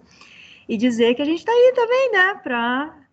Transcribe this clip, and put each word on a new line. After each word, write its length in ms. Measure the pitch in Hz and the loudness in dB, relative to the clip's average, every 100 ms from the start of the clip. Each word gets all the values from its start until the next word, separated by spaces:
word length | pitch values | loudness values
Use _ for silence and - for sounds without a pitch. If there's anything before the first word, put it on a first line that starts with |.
| _ _ - - - - - | _ _ -20 -20 -20 -20 -10
e 80 | 220 | -2
dizer 360 | 254 226 233 247 | -2 2 0 0
que 60 | |
a 40 | 294 | -2
gente 180 | 339 | -4
tá 80 | - | 0
aí 220 | 480 508 508 | 4 4 2
também, 360 | 466 508 523 | 0 0 0
né, 260 | 403 370 403 | 2 0 -2
pra 560 | 285 240 233 254 311 - _ | -6 -4 -2 -4 -6 -12 _